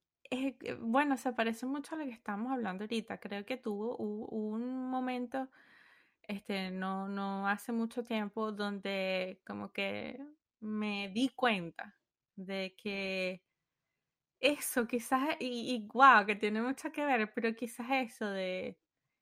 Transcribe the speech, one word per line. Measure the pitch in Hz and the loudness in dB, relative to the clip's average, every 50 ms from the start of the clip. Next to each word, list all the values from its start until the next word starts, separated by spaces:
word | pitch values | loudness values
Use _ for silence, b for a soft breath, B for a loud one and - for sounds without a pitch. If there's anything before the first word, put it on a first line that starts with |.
| _ _ _ _ - | _ _ _ _ -8
es | - 254 254 269 277 - | -6 -2 -2 0 -2 -2
que, | - - - - | -4 -6 -6 -6
bueno, | - - 226 226 269 294 285 269 | -4 -2 2 4 4 4 4 2
se | 254 - 262 233 | 0 0 -2 0
parece | - 226 226 226 226 - | 2 2 0 0 -2 -4
mucho | 254 277 294 277 - 320 | -4 -4 -4 -6 -6 -6
a | 311 | -6
lo | 302 | -6
que | 262 | -6
estábamos | 226 220 _ - 208 202 226 254 269 | -8 -8 _ -6 -4 -4 -2 -2 -2
hablando | 254 226 196 180 185 208 | -2 -2 -2 -4 -4 -4
ahorita. | 214 233 226 220 - 202 - | -4 -2 -4 -2 -4 -8 -10
Creo | - 202 202 202 202 | -8 -8 -8 -8 -6
que | - 262 | -6 -8
tuvo | 247 - 220 208 202 214 233 262 | -6 -4 -6 -4 -4 -4 -4 -4
u-, | - 226 208 208 214 - - | -4 -4 -4 -4 -6 -6 -6
un | - 220 214 214 214 226 240 254 254 262 254 254 | -4 -4 -4 -2 -4 -4 -4 -4 -4 -4 -4 -2
momento, | 262 254 254 254 254 247 247 240 - 269 262 262 b b b b b b b b b b b b b b - | -2 -2 -2 -2 -2 -4 -4 -4 -4 -4 -4 -6 b b b b b b b b b b b b b b -12
este, | - 208 196 - - 202 190 190 185 | -10 -10 -8 -6 -4 -4 -2 -2 -4
no, | 185 185 185 190 190 190 190 196 | -4 -4 -2 -2 -2 -2 -4 -4
no | 202 196 196 196 196 196 196 196 | -4 -2 -2 -2 -2 0 0 0
hace | 202 208 - - 233 | 0 0 -2 -2 0
mucho | 226 226 226 - 254 233 | 0 0 0 -2 -6 -4
tiempo | - 226 220 208 202 - 226 220 220 208 | -2 -2 -2 -2 -2 -2 -2 -4 -2 -2
donde | 196 208 202 202 196 190 196 196 190 190 190 185 185 185 185 190 - _ | -2 -2 -2 -2 -4 -4 -2 -2 0 0 0 0 0 -2 -4 -8 -12 _
como | - 202 202 202 202 - | -10 -8 -8 -8 -6 -4
que | - 196 196 202 - 202 - - 254 277 294 302 _ _ _ _ _ | -4 -2 -2 -2 -4 -6 -8 -10 -10 -12 -14 -16 _ _ _ _ _
me | 220 214 214 214 208 208 208 202 202 196 | -8 -6 -4 -2 -2 -2 -2 -4 -4 -4
di | 185 226 262 262 | 0 0 0 0
cuenta | - - 254 240 220 185 170 165 - - - 214 - _ _ _ _ _ _ _ _ | 0 2 2 2 2 2 -2 -6 -8 -10 -14 -14 -16 _ _ _ _ _ _ _ _
de | 196 190 185 196 196 190 190 185 | -12 -8 -6 -4 -4 -4 -6 -8
que | - - 214 196 196 196 190 190 190 185 185 185 180 _ _ _ _ _ _ _ _ _ _ _ _ _ _ _ _ _ _ _ _ | -8 -6 -4 -4 -2 -2 -2 -2 -2 -2 -2 -4 -6 _ _ _ _ _ _ _ _ _ _ _ _ _ _ _ _ _ _ _ _
eso | - 285 294 - - - - 254 226 | 4 4 4 2 -2 0 0 0 2
quizás, | 220 - 240 233 - 262 247 269 311 302 320 | 2 0 -2 2 2 2 2 4 2 0 0
y, | 262 254 247 233 226 247 254 | -2 -2 -2 -2 0 0 -2
y | 233 208 | -2 -2
guau, | 214 - 233 269 269 247 214 202 | -2 6 10 12 12 12 10 8
que | 208 214 | 6 2
tiene | 202 - 208 208 220 | 2 2 2 2 2
mucho | 233 254 269 - - 311 | 0 0 -2 -2 -6 -6
que | - 302 294 | -2 0 2
ver, | 285 269 226 214 208 - | 4 4 4 4 2 0
pero | - 214 226 226 | 0 0 0 0
quizás | - 247 226 - - 233 240 | 0 -4 -6 -6 -8 -2 0
eso | 269 262 254 226 - - 220 208 | 0 0 0 -2 -4 -4 -4 -2
de, | 196 196 190 185 185 185 196 208 190 - _ _ _ _ _ _ _ _ | -2 -2 -2 -2 -2 -4 -4 -6 -8 -12 _ _ _ _ _ _ _ _